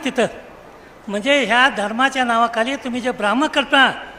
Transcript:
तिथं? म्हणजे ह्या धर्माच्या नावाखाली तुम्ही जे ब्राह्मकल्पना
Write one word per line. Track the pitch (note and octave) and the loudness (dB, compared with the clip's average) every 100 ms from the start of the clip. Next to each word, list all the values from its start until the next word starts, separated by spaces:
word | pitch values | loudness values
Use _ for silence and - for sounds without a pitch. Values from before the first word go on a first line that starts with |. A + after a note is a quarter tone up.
तिथं? | C4 - G#3 - - - - - - - - | -2 0 -2 -2 -18 -20 -20 -20 -20 -20 -8
म्हणजे | G3+ G#3 C#4+ | -6 0 2
ह्या | G#3 A#3+ C4+ | 4 4 4
धर्माच्या | G3+ G#3 A3+ C4 C4+ | 2 -4 0 0 0
नावाखाली | B3 A3+ A#3 A3+ A#3 C#4 | 0 2 0 0 -2 -4
तुम्ही | B3+ B3 | -6 -4
जे | B3 | -4
ब्राह्मकल्पना | B3 G3+ A#3 D#4 D4+ C4+ C#4 A#3+ - - | -2 -2 0 0 0 2 4 4 2 -12